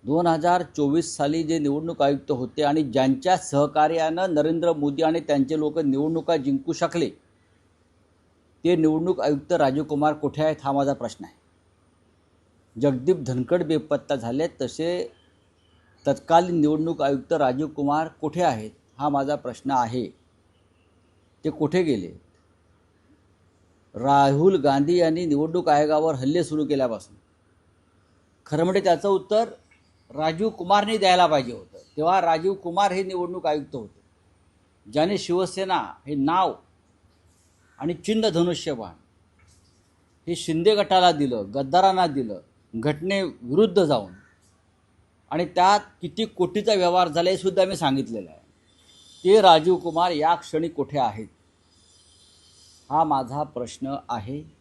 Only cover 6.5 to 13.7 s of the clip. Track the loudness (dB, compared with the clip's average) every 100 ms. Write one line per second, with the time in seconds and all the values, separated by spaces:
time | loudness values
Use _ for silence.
6.5 | -2 -2 -2 -2 -2 -4 -6 _ _ _
7.5 | _ _ _ _ _ _ _ _ _ _
8.5 | _ -2 2 2 2 0 0 0 -2 -2
9.5 | 0 2 0 -4 0 0 0 -4 -2 -2
10.5 | -2 -2 0 0 -2 -6 -10 -20 _ _
11.5 | _ _ _ _ _ _ _ _ _ _
12.5 | _ _ -2 -2 0 0 -2 -2 -4 0
13.5 | -2 0